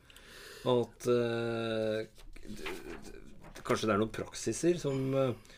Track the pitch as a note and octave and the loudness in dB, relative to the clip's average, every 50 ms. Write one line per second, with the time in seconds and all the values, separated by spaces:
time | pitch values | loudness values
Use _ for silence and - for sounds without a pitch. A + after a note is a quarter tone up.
0 | - - - - - - - - - - - - - B2+ B2 A#2+ A#2 - - - | -20 -20 -20 -20 -20 -20 -18 -18 -16 -16 -14 -2 2 4 4 4 4 0 -4 -2
1 | - B2 B2 A#2+ A#2+ A#2 A#2 A#2 A#2 A#2 A#2 A#2 A#2 A2+ A2 A2 A2 A2 G#2+ A2 | 2 4 4 4 4 2 0 0 0 0 0 0 0 0 0 2 2 2 0 0
2 | A2 A2 - - - - - - - - G#2 G#2 G2+ - - E2 - - E2+ - | -2 -6 -10 -16 -16 -16 -14 -12 -12 -10 -10 -8 -8 -8 -8 -8 -8 -10 -10 -12
3 | - - - - - - - - - - - - - - A#2+ G#2 - A2 G2+ G2 | -12 -12 -14 -14 -16 -16 -16 -16 -16 -16 -14 -4 0 0 2 2 4 4 4 4
4 | A2 A2 - - - - - - - A#2 A2 - - E3+ F3 E3 - C#3+ C3+ C3+ | 4 2 0 -4 -8 -8 -8 -4 -4 -2 -2 2 2 2 2 2 0 -2 0 0
5 | C3+ C3+ C3+ C3+ C3+ B2+ A2 - - - - | 0 2 2 2 2 2 0 -2 -8 -16 -20